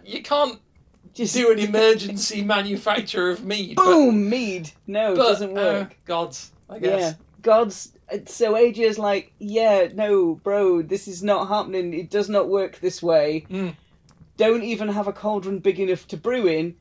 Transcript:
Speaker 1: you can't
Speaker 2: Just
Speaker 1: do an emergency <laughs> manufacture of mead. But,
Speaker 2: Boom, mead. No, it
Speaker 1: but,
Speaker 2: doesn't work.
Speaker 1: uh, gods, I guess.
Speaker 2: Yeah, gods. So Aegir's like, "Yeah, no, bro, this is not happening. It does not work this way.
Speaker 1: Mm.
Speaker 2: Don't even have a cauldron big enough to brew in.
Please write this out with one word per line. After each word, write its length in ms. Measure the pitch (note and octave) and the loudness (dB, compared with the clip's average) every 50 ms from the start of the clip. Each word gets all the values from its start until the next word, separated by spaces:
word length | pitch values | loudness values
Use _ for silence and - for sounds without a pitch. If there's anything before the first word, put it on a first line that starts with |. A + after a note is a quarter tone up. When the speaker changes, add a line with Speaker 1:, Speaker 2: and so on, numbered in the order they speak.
| - | -14
Speaker 1:
you 180 | - - - - | -14 -14 -10 -6
can't 340 | - C#4+ D4 D4 B3+ A3+ - _ _ _ _ _ _ _ _ _ - - | -2 0 0 0 0 -2 -8 _ _ _ _ _ _ _ _ _ -16 -8
Speaker 2:
Just 200 | - A#3 - - | -4 -4 -2 0
Speaker 1:
do 180 | B3+ A#3+ A#3 | 2 4 4
an 60 | A3 G#3 | 4 4
emergency 800 | G#3 G#3 G#3 G#3+ A3 A3 A3 - G3 G3 G3+ G3 - - G#3+ G3+ | 2 0 2 4 6 6 4 4 0 -8 -8 -6 -6 -4 -4 -4
<laughs> 140 | G3+ G#3 G#3+ | -2 0 0
manufacture 760 | G3+ G3 G3+ G3 - - A3 G3+ B3+ G#3 - - F#3+ F3+ F3+ | 0 0 -2 -4 -4 -2 -2 -2 -2 -2 -6 -4 -2 -2 -2
of 140 | F3 - G#3 | -2 -4 -6
mead. 320 | F#3+ G#3 G#3 F#3+ E3+ - | -6 -6 -6 -6 -2 2
But, 80 | - F#4 | 4 6
Speaker 2:
Boom, 440 | F#4 F4+ D#4 C#4+ B3 A3 G#3 G3+ G3+ | 6 8 6 6 6 4 2 0 0
mead. 420 | A#3 B3+ A#3+ G#3 F#3 F3+ D#3+ D3 - _ _ - | -2 -2 -4 -4 -6 -8 -10 -12 -18 _ _ -8
No, 240 | G3 G#3+ A3 G#3 | -4 -2 0 0
it 40 | F#3 | 2
Speaker 1:
but, 60 | E3+ B3 A3+ | 2 4 4
Speaker 2:
doesn't 260 | G3+ G3 G#3 F#3+ F#3+ | 2 2 -2 -6 -4
work. 360 | G3+ G#3 G#3+ G3+ G3+ G3 - | -2 0 0 0 -2 -4 -8
Speaker 1:
uh, 20 | - _ _ | -12 _ _
gods, 460 | - E3+ E3 E3+ D#3 - - - - _ _ _ - | -6 -4 -4 -4 -6 -8 -14 -18 -20 _ _ _ -18
I 100 | G3 A3 | -10 -4
guess. 200 | A3+ F#3+ G3 F#3+ | -2 0 0 0
Speaker 2:
Yeah, 120 | F3+ D#3+ D#3+ - _ _ _ - | 0 -2 -4 -6 _ _ _ -4
gods. 500 | - A3+ G#3+ A3+ A#3+ G3+ F#3+ - - - _ _ _ - - G#3 - | 2 4 4 4 4 2 -4 -12 -16 -18 _ _ _ -12 -12 -12 -12
So 280 | - - - A#3 G#3+ G#3+ | -10 -4 -2 0 2 4
Aegir's 440 | A3+ A#3+ A#3+ G3+ A3 A#3 A3 G#3 G#3+ | 4 4 4 2 2 0 0 0 0
like, 340 | G#3 G3+ G3+ F#3+ - _ _ - | -2 0 -2 -2 -4 _ _ -14
"Yeah, 500 | G#3+ G3+ G#3 A3 A3+ A3 G3+ G3 F3 E3+ - | -8 -4 -2 2 4 4 4 4 2 0 -2
no, 400 | G3+ G#3+ G#3 G3+ G3 F3+ E3 D#3+ | -2 0 2 2 2 2 2 0
bro, 480 | - - G3+ G3+ G#3 G3+ F#3 F3 E3+ | -2 -4 -2 0 2 2 2 2 0
this 240 | D#3+ D3+ F#3+ G3 - | 0 -4 -6 -6 -8
is 160 | G3+ F3+ F3 | -8 -12 -4
not 240 | G3 G#3 G3+ E3 - F#3+ | 0 0 0 0 0 -2
happening. 460 | G#3 G#3+ - - F#3+ F#3 F3+ F3 E3+ | -2 -4 -4 -4 -4 -6 -4 -4 -6
It 160 | E3+ F#3 - | -8 -8 -4
does 180 | - G#3 G3 G3 | -2 -2 -2 0
not 200 | G#3 G3+ F3 - | 0 0 0 2
work 320 | F#3+ G3+ F#3+ E3 - - | 0 0 -2 -2 -6 -6
this 200 | F3 F3+ E3+ - | -6 -6 -4 -4
way. 440 | E3+ E3+ E3 D#3 D3 D3+ D#3 D#3+ D#3 - | 0 2 2 4 2 2 -2 -4 -6 -8
Speaker 1:
Mm. 260 | F#3 F#3+ F#3+ F3 D3+ - _ _ _ _ _ _ _ - - _ _ | -8 -6 -6 -6 -8 -12 _ _ _ _ _ _ _ -20 -20 _ _
Speaker 2:
Don't 260 | - G#3+ A3+ A3+ A#3 G#3 | 0 2 2 2 2 0
even 240 | A#3 A3+ F#3+ G#3+ G#3+ | -4 -4 -4 -4 -4
have 180 | G3+ G#3 G3+ | -4 -4 -4
a 60 | G3+ | -4
cauldron 480 | G3 - - G#3+ G#3+ G3+ F3+ F#3+ G3 F#3 | -6 -6 -4 -4 -4 -4 -4 -6 -6 -2
big 180 | D#3+ G3 F3+ F3+ | 0 0 0 0
enough 300 | G3 F#3 F#3 E3+ - - | 0 -2 -2 -4 -6 -10
to 80 | G3 | -12
brew 300 | D#3+ - A3+ B3 B3+ G#3+ F3 | -6 -4 -4 -2 0 0 0
in. 260 | D#3 D#3 D#3+ F3 F3 _ | 0 0 -4 -6 -8 _